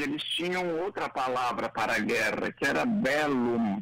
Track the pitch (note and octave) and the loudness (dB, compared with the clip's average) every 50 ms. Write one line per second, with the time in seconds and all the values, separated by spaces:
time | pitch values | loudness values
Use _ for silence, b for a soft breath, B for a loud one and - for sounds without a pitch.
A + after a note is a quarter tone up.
0 | C#3+ C#3 D3 D3+ - - - - E3 F3+ F#3 F#3 F3+ F3 E3 D#3+ F3 G#3 G3 F#3 | -2 -2 -4 -4 -4 -4 -4 -4 -2 -2 -2 -2 -2 -2 -2 -2 -2 -4 -4 -4
1 | D#3 C#3 - C#3 C3 C3 B2+ B2+ B2+ A#2+ A#2 A#2 - A2+ - A2+ A2 G#2+ A#2 A2 | -6 -4 -2 -2 -2 0 0 0 0 0 -2 -2 -4 -4 -2 -2 0 0 0 0
2 | G#2+ G#2+ A#2 A2+ A2 G#2+ G#2 - - F#2+ - - D3 C#3 C#3+ D3+ D3 B2 A2 G#2 | 2 2 2 2 2 2 0 0 -4 -4 -4 -2 -2 0 2 2 2 2 2 2
3 | A#2 C3 C#3+ D3+ D3+ D3 C#3 B2+ A#2+ A#2+ A#2+ A#2 A2+ G#2 G2 G#2 | 2 2 2 2 2 2 2 2 2 2 2 2 2 2 0 -2